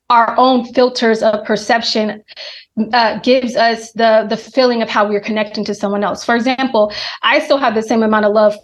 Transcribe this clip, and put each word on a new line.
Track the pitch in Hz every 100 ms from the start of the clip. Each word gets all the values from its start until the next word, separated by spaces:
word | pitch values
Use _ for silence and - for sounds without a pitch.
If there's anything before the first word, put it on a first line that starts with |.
| -
our | 240 226 -
own | 254 254 240
filters | - 254 247 233 220
of | 220 208
perception, | 214 214 - 233 226 233 214 214 - - - - - - 214
uh, | 240 226 214
gives | - 262 247 -
us | 226 226 -
the, | 214 226 220 214
the | 220
feeling | - - 254 240
of | 226
how | 240 208
we're | 202
connecting | 202 214 214 -
to | 208
someone | 202 202 202
else. | 202 185
For | - 240
example, | 233 247 262 233 208 - - -
I | 220 277
still | 302 285
have | 269
the | 220
same | 220 233
amount | 220 214 208
of |
love | 214 214 208